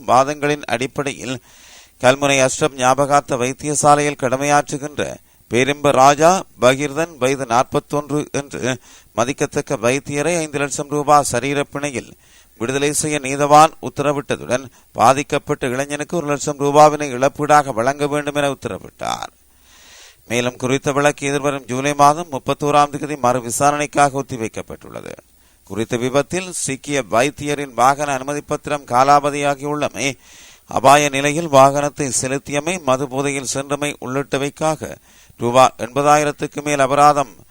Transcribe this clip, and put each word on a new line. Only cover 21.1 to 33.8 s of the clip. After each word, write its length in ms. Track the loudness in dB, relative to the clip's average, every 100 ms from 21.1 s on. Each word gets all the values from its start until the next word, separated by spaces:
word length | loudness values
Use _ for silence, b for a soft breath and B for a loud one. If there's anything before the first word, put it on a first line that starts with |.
| -2 -4
எதிர்வரும் 400 | -4 -4 -6 -8
ஜூலை 260 | -6 -4
மாதம் 380 | 4 4 4 -4
முப்பத்தோராம் 600 | -8 -6 -4 0 2 2
தேதி 220 | -2 -8 -2
மறு 220 | 0 0
விசாரணைக்காக 800 | -4 0 0 0 -2 2 2 0
ஒத்திவைக்கப்பட்டுள்ளது. 920 | -8 -8 -8 -8 -14 -16 -16 -16 -14 -16 _ b b b _
குறித்த 280 | -6 -4 -2
விபத்தில் 520 | 0 -2 -2 -6 -8
சிக்கிய 440 | -8 -8 -8 -4 -4 -2
வைத்தியரின் 680 | 0 0 -2 -6 -6 -6
வாகன 360 | 2 2 2 -2
அனுமதி 280 | -4 -6 -8
பத்திரம் 460 | -6 -8 -6 -8 -2
காலாவதியாகியுள்ளமை, 1200 | 2 4 4 2 -2 -2 -2 -6 -4 -4 -4 -6 -6 B B B B _
அபாய 340 | 2 6 6 4
நிலையில் 400 | 0 -2 -2 2
வாகனத்தை 580 | 6 6 4 -4 -4 -4
செலுத்தியமை, 640 | -4 -2 -4 -4 -4 -4 -4
மது 220 | 0 0 -2
போதையில் 440 | -4 -4 -4 -6
சென்றமை 360 | -8 -6 -6